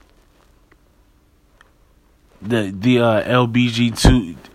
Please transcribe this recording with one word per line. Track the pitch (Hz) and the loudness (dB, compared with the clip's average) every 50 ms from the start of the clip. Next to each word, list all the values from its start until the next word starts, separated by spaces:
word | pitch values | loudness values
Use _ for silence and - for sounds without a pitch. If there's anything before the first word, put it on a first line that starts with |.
| _ _ _ _ _ _ _ _ _ _ _ _ _ _ _ _ _ _ _ _ _ _ _ _ _ _ _ _ _ _ _ _ _ _ _ _ _ _ _ _ _ _ _ _ _ _ _ _ | _ _ _ _ _ _ _ _ _ _ _ _ _ _ _ _ _ _ _ _ _ _ _ _ _ _ _ _ _ _ _ _ _ _ _ _ _ _ _ _ _ _ _ _ _ _ _ _
the, | 95 104 120 113 104 95 98 | -6 -4 -2 -2 -2 -4 -8
the, | 95 98 127 127 120 | -4 0 0 2 2
uh, | 120 117 110 104 | 2 2 0 0
L | - - 123 127 127 120 | 0 0 0 0 0 2
B | 113 123 123 120 | 0 0 0 0
G | 113 117 120 117 | 0 -2 -2 -2
two, | 107 - - - 127 127 98 85 80 - - - - | -2 2 2 4 4 4 0 -4 -12 -18 -20 -20 -20